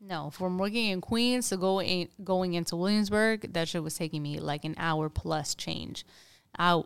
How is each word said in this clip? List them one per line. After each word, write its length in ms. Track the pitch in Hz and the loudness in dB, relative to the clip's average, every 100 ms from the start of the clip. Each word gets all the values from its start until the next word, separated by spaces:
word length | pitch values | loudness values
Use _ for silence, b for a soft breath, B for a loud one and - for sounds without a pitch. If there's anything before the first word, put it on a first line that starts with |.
No, 280 | 196 165 147 | -10 -8 -8
from 260 | - 185 185 | -4 -2 0
working 300 | 202 233 214 | 0 0 0
in 120 | 185 | 0
Queens 480 | - 226 240 247 240 | 0 2 4 2 0
to 80 | 190 | 0
go 260 | 190 190 | 2 2
in, 280 | - 180 170 - 185 | 2 0 -2 -8 0
going 300 | 185 185 170 | 2 2 0
into 200 | 165 170 | -2 0
Williamsburg, 800 | 190 214 202 208 220 220 - | 2 4 4 4 4 2 -2
that 160 | 170 160 | -2 0
shit 120 | 175 | -2
was 140 | 156 - | -4 -4
taking 260 | 160 156 | -4 -2
me, 160 | 147 147 | -4 -4
like, 280 | 151 147 156 | -4 -4 -4
an 100 | 160 | -2
hour 300 | 165 156 156 | 0 2 0
plus 480 | - 165 156 156 - | -2 -2 -2 -2 -6
change. 500 | - 165 - - - b b b b - | -6 -6 -6 -10 -14 b b b b 2
I, 240 | 175 170 | 4 4